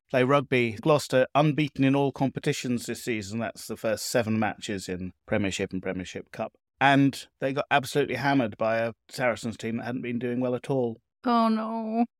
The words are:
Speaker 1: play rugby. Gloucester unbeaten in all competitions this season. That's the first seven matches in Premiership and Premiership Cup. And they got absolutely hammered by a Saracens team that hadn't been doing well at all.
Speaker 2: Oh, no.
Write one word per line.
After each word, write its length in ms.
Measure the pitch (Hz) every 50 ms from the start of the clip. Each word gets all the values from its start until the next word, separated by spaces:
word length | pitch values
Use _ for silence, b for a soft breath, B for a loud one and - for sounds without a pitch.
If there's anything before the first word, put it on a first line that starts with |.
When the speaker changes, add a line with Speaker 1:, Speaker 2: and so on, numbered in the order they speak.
| _ -
Speaker 1:
play 140 | - 127 127
rugby. 540 | 127 143 143 135 - 131 123 120 117 107 104
Gloucester 460 | - 160 151 139 - - 135 127 127 - -
unbeaten 500 | 147 156 156 135 151 151 139 - - 135
in 100 | 135 139
all 160 | 139 143 135
competitions 760 | - - 139 127 - - - 151 135 - - 127 123 113 -
this 180 | - 117 - -
season. 340 | - 113 107 98 98 107 117
That's 280 | 113 - - - -
the 100 | - 110
first 300 | - - 110 104 - -
seven 320 | - - 123 110 110 110 110
matches 500 | 110 98 - - - - 104 92 - -
in 240 | 92 90 92 90 - _ _
Premiership 460 | - 113 107 101 95 - - 98 -
and 100 | 92 92
Premiership 500 | - 95 92 92 85 - - 90 - _
Cup. 220 | - - 107 - _ _ _ _ _ -
And 460 | 131 139 139 139 139 139 - - - _ _ -
they 120 | 135 135
got 140 | 135 143 - -
absolutely 440 | 139 143 127 - - 147 135 - 123
hammered 420 | 117 135 139 139 135 120 104 95
by 220 | - 110 113 113 113
a 140 | 113 117 107 _ _ _
Saracens 480 | - - 127 123 107 101 - 113 101 -
team 180 | - 113 113
that 80 | 117 113
hadn't 180 | 117 127 131
been 160 | 117 120 120 117
doing 220 | 123 120 120 127
well 140 | 127 123 123
at 160 | 117 - -
all. 300 | 139 131 120 117 113 - _ _ _ _ -
Speaker 2:
Oh, 240 | 247 240 233 226 226
no. 580 | 220 220 220 220 226 226 220 220 220 233 240 - _